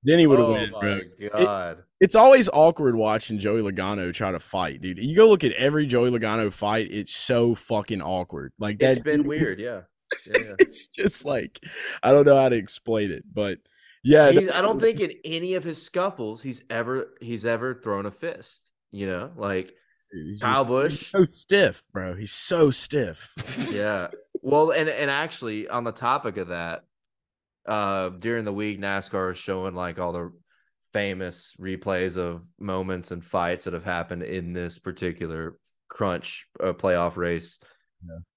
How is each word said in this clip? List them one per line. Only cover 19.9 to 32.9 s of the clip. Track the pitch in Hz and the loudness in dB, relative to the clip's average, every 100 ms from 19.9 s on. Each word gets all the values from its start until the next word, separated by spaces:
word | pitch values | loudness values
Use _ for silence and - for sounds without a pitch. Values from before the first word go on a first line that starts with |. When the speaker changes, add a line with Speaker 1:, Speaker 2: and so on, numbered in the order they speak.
| _ _ | _ _
Speaker 1:
Dude, | 90 78 | -16 -12
he's | 104 | -6
Speaker 2:
Kyle | 120 131 | -2 0
Speaker 1:
just, | 127 | 0
Speaker 2:
Busch. | 127 147 143 | 0 -2 -4
Speaker 1:
he's | - | -4
so | 196 | 2
stiff, | 180 - - 202 156 - _ | 2 0 0 2 2 0 _
bro. | 98 92 | -10 -10
He's | 90 104 | -10 -6
so | - - 170 151 | -2 -2 4 4
stiff. | 127 - 147 107 78 - - - - - | 4 -2 -2 -4 -6 -14 -14 -12 -8 -6
<laughs> | |
Speaker 2:
Yeah. | 104 104 101 87 - _ - | -4 -2 -4 -6 -12 _ -10
Well, | 127 143 160 | 0 2 4
and, | 156 156 | 2 -2
and | 123 143 | -2 -2
actually, | 143 160 - 120 107 107 | -2 -6 -8 -8 -8 -6
on | 120 | -6
the | 117 | -6
topic | 110 120 135 123 98 | -6 -2 -2 -4 -8
of | 87 | -8
that, | 87 85 82 _ _ _ _ _ _ _ _ - | -8 -8 -10 _ _ _ _ _ _ _ _ -6
uh, | 107 101 98 92 | -4 -2 -2 -6
during | 90 110 117 | -6 -6 -4
the | 107 | -4
week, | 101 107 98 | -6 -6 -6
nascar | 98 98 95 101 92 | -6 -6 -6 -4 -4
is | 90 | -6
showing, | - 92 95 | -8 -6 -6
like, | 87 90 87 | -8 -10 -6
all | 90 | -6
the | 87 85 - _ _ _ _ _ | -6 -10 -14 _ _ _ _ _
famous | 107 101 92 92 85 - - | -6 -4 -6 -10 -12 -16 -12
replays | 92 92 - 92 92 90 | -10 -8 -4 -2 -2 -4
of | 87 85 85 _ | -6 -8 -16 _
moments | 101 95 92 | -8 -6 -6